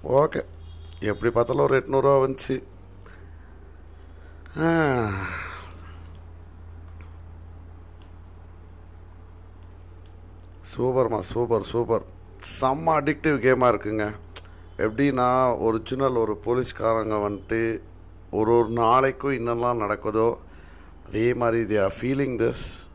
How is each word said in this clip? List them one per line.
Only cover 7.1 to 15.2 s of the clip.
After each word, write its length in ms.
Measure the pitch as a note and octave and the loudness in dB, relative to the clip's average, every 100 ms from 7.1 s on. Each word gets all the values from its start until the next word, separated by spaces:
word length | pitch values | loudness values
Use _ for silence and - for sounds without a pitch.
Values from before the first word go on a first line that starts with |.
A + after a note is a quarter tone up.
| - - - - - - - - - - - - - - - - - - - - - - - - - - - - - - - - - - - - - | -18 -18 -18 -18 -18 -18 -18 -20 -20 -20 -20 -20 -20 -20 -20 -20 -20 -20 -20 -20 -20 -20 -20 -20 -20 -20 -20 -20 -20 -20 -20 -20 -20 -20 -20 -14 -2
சூப்பர்மா, 420 | B2 B2+ A#2+ G#2+ | 0 2 2 0
சூப்பர், 440 | A2 A2+ A#2+ A2+ | -4 -4 0 0
சூப்பர். 420 | F#2+ A#2+ G#2 A2+ - - - - - - | 0 -2 0 -2 -2 -18 -20 -14 -8 -2
செம்ம 400 | C3 C#3 E3 D#3 | 0 2 2 2
addictive 380 | C#3+ C#3+ D#3 C#3 B2 | 2 0 2 4 4
கேமா 240 | B2+ B2+ | 6 6
இருக்குங்க. 480 | G#2+ G#2 G#2+ G#2 G#2+ - - - - - - | 4 0 -2 -2 -4 -12 -14 -14 -18 -18 -2
எப்படின்னா, 840 | A2 A2 C#3+ C3 | -2 2 2 4